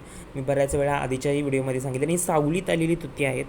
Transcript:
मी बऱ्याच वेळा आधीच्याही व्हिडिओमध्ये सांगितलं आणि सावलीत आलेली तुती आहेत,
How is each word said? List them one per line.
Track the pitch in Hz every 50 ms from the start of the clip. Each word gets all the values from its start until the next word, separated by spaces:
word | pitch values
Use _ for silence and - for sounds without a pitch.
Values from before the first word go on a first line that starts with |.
| - - - - - - -
मी | 139
बऱ्याच | 131 135 139 139 139 135 -
वेळा | 143 139 143 143
आधीच्याही | 139 139 127 131 131 131 143 143 143
व्हिडिओमध्ये | 147 139 135 135 127 131 127 131
सांगितलं | 131 135 127 131 143 156
आणि | 170 175
सावलीत | 175 - 170 156 147 147 165 190 185 -
आलेली | 175 165 165 165 170
तुती | 165 160 139 - - 143
आहेत, | 135 127 127 139